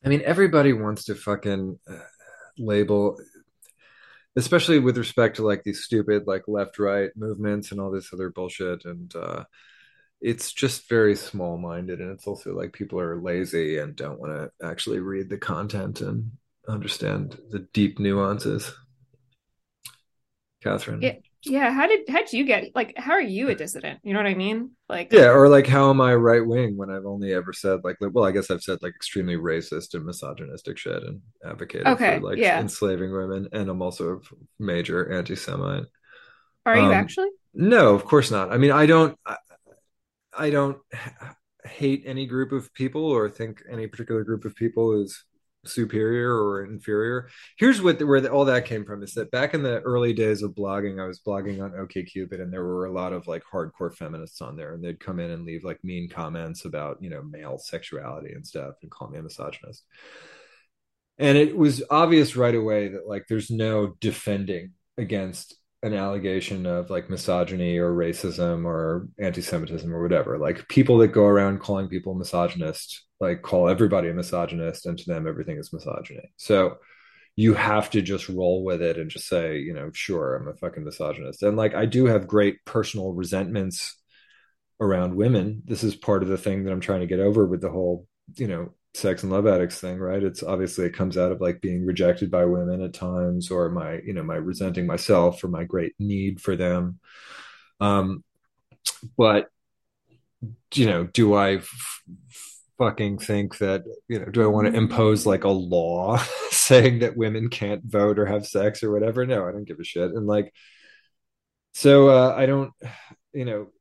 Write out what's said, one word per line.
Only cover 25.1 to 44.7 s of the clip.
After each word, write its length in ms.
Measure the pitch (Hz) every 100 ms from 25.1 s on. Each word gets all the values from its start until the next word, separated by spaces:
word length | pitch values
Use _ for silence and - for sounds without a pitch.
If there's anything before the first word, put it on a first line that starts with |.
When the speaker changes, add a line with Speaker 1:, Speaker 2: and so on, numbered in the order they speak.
Speaker 1:
Yeah, 200 | 220 123
or, 180 | 135 139
like, 180 | 143 131
how 220 | 139 139
am 100 | 135
I 160 | 127 123
right 300 | 117 117 117
wing 320 | 120 120 101
when 120 | 98
I've 160 | 95 98
only 280 | 101 98
ever 180 | 92 90
said, 300 | 90 98 92
like, 140 | 90 90
li-, 80 | 101
well, 160 | 113
I 80 | 98
guess 180 | 95 95
I've 140 | 87
said, 160 | - 87
like, 140 | 90 -
extremely 400 | - 101 90 85
racist 580 | 85 80 82 78 -
and 120 | 85 80
misogynistic 720 | 87 71 73 76 78 - -
shit 260 | - 50
and 160 | 50 98 - _ -
advocated 420 | - - - 269
Speaker 2:
Okay, 320 | 254 214 160
Speaker 1:
for, 80 | 98
like, 100 | -
Speaker 2:
yeah. 240 | 208 165
Speaker 1:
enslaving 500 | 104 - 101 92 92
women, 380 | 95 95 95 98
and 180 | 110 98
I'm 120 | 92
also 340 | 92 90 85 92
a 40 | - - - _
major 540 | 104 87 85 87 90
anti-Semite. 720 | 92 87 92 - 92 92 - - _ _ - _ _ _ _ -
Speaker 2:
Are 120 | 226
you 60 |
Speaker 1:
Um, 100 | 294
Speaker 2:
actually? 340 | 190 208 - 392 392 _
Speaker 1:
no, 400 | - 190 240 131
of 120 | 101 -
course 260 | 147 123
not. 220 | 104 92
I 40 | 120
mean, 140 | 143
I 140 | 139 151
don't, 340 | 165 156 - -
I, 100 | 107 _ _ _ _ _ _ _ _ _ 95
I 120 | 151
don't 280 | 143 139 139 _
h-, 60 | 120 123 _ 127 - _ _ -
hate 380 | - 139 139 139
any 200 | 131 131
group 260 | 127 135
of 220 | 135 127
people 320 | - 131 151 156
or 240 | 123 107
think 320 | - 113 110 -
any 160 | 117 110
particular 360 | - 113 113
group 220 | 107 110 107
of 100 | -
people 460 | 113